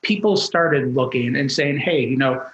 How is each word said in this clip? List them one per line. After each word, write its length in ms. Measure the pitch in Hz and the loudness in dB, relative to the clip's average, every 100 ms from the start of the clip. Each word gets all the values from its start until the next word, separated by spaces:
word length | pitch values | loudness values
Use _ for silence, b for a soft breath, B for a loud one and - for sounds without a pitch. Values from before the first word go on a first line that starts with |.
people 340 | - 202 220 190 | -2 0 2 0
started 600 | - 170 165 143 127 127 | 0 0 2 2 0 0
looking 400 | 127 127 120 135 | 0 0 -2 -2
and 140 | 139 | -2
saying, 280 | 135 143 143 | 0 0 0
"Hey, 280 | 180 160 123 | 0 0 0
you 120 | 131 | 0
know, 280 | 135 127 B | 0 0 B